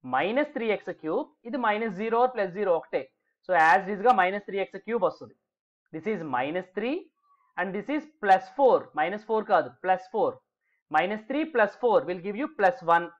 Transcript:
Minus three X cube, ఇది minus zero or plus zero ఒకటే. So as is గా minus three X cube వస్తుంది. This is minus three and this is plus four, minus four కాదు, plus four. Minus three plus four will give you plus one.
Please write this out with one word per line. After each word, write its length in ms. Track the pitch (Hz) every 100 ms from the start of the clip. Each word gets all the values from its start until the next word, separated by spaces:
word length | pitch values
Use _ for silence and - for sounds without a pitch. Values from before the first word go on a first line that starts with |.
| 127 127
Minus 320 | 170 247 294 269
three 160 | 226 202
X 40 | - 170
cube, 240 | 156 190 302 _ 233
ఇది 100 | 254 233
minus 220 | 208 226 180
zero 180 | 220 226 247
or 40 | 247
plus 160 | 190 175
zero 140 | 196 165
ఒకటే. 240 | - 165 - _ _ _ -
So 60 | 180 160
as 100 | 185 185
is 80 | 202 214
గా 60 | 233
minus 220 | 180 202 202
three 140 | 190 190
X 40 | 190 -
cube 180 | 233 175
వస్తుంది. 260 | - 117 _ _ _ _ _ _ 156
This 100 | 175
is 80 | 208 160 123
minus 300 | 135 175 185 -
three 200 | 226 320 - _ _ _ _ -
and 80 | 185 196
this 100 | 202 294
is 80 | 311 _
plus 200 | 202 190 - -
four, 200 | 269 170 - -
minus 240 | 160 208 -
four 120 | 220 214
కాదు, 200 | 180 131 -
plus 200 | 185 185 -
four. 160 | 220 156 - _ _ _ _ _ 151
Minus 240 | 180 214 -
three 140 | 277 320 247
plus 180 | 208 -
four 160 | 247 220 147
will 120 | 180 175
give 100 | 202
you 60 | 302 -
plus 180 | 196 180 165
one. 120 | 170 170